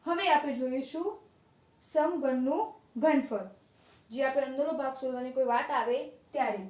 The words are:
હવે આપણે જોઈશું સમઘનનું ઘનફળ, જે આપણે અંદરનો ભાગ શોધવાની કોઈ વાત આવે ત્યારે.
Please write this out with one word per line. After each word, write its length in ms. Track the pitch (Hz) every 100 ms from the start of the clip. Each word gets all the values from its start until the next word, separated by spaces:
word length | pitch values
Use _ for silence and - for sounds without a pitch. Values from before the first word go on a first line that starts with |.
| 339
હવે 240 | 339 381 294
આપણે 180 | 285 240
જોઈશું 480 | 254 262 269 311 370 427 - _ _ _ _ _ -
સમઘનનું 800 | 311 311 349 269 254 254 330 427 - _ 240 311
ઘનફળ, 440 | 285 - 208 190 - _ _ - - _
જે 140 | 226 262
આપણે 180 | 285 262
અંદરનો 260 | 262 302 311
ભાગ 120 | 269 262
શોધવાની 340 | 262 247 254 262
કોઈ 120 | 247
વાત 240 | 240 285 269
આવે 180 | 240 254 294 - _ 285
ત્યારે. 260 | 240 208